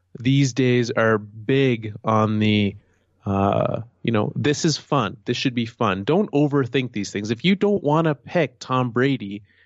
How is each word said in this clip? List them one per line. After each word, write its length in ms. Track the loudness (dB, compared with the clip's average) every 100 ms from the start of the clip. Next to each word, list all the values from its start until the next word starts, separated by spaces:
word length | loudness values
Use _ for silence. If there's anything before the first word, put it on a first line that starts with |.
| _ -6
these 340 | 0 2 2
days 380 | 2 2 2 0
are 260 | 0 2 2
big 800 | -2 -10 -2 2 2 0 -6 -6
on 340 | 0 2 2 2
the, 380 | 2 2 0 -4 _ _ _ _
uh, 560 | -4 0 2 2 0 -4 -10 _
you 100 | -2
know, 180 | 0 -2 -2
this 300 | -2 0 0
is 100 | -2
fun. 400 | -2 -2 -2 -6
This 140 | -6 -2
should 160 | -2
be 100 | -2
fun. 400 | -6 -2 -2 0
Don't 260 | 0 0 2
overthink 600 | 2 2 2 0 -2 -4
these 180 | -6 -6
things. 200 | -6 -4
If 160 | 0 2
you 80 | 2
don't 260 | 2 0
wanna 320 | 2 2 2
pick 440 | -2 -4 -2 -2 -4
Tom 320 | -4 -2 0
Brady, 520 | 0 0 0 -6 -10 -14 _